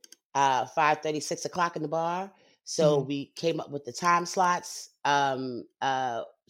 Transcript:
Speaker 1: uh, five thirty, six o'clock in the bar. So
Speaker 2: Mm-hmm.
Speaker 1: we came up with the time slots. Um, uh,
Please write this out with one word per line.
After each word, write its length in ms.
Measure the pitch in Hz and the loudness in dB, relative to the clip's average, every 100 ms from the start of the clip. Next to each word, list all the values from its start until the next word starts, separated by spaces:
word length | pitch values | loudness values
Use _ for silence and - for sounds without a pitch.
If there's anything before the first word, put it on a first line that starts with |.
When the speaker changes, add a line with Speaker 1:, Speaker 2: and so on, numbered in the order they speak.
| _ - _ 139 | _ -20 _ 2
Speaker 1:
uh, 300 | 139 127 120 | 4 4 0
five 340 | - 151 151 | 2 2 2
thirty, 180 | 156 151 | 0 -4
six 240 | - 165 - | -4 -6 -6
o'clock 300 | 185 170 165 | -2 -2 -2
in 60 | |
the 60 | 151 | -4
bar. 440 | 160 165 175 196 _ _ _ - | -2 -2 -4 -8 _ _ _ -10
So 320 | - 151 147 | 2 4 4
Speaker 2:
Mm-hmm. 80 | 131 | 0
Speaker 1:
we 180 | 143 - - | -6 -8 -4
came 240 | 170 160 | -4 -4
up 100 | 147 | -6
with 140 | 143 127 | -10 -10
the 60 | |
time 320 | 123 175 175 170 | -2 2 2 2
slots. 640 | 202 180 175 - - - _ 139 | 0 2 2 -4 -14 -16 _ 2
Um, 600 | 143 139 131 131 117 - - | 4 2 0 -4 -8 -12 -4
uh, 420 | 135 131 131 117 104 _ _ | -2 0 -2 -4 -8 _ _